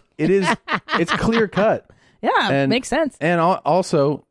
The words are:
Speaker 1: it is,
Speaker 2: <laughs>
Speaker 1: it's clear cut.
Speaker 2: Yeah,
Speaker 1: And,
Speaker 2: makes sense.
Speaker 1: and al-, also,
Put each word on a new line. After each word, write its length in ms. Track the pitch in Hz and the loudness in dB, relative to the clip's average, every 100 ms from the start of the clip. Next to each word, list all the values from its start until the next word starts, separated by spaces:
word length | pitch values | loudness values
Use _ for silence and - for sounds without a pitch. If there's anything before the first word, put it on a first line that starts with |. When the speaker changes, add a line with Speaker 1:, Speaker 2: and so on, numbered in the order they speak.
| - - | -6 -4
Speaker 1:
it 100 | 160 | 2
is, 180 | 196 190 240 - | 2 2 -2 -4
Speaker 2:
<laughs> 200 | 208 - 262 | -6 -4 -2
Speaker 1:
it's 100 | 165 | -2
clear 360 | - - 226 208 | 0 0 0 0
cut. 400 | - 214 151 - _ _ _ | 0 0 0 -6 _ _ _
Speaker 2:
Yeah, 300 | 254 480 214 | -2 0 0
Speaker 1:
And, 180 | 139 139 | 0 0
Speaker 2:
makes 200 | 233 - | -2 -2
sense. 280 | 285 302 - | -2 -2 -2
Speaker 1:
and 180 | 156 170 | -2 2
al-, 220 | 165 185 | 2 0
also, 600 | 143 175 180 160 139 147 - | 0 0 0 0 0 -2 -6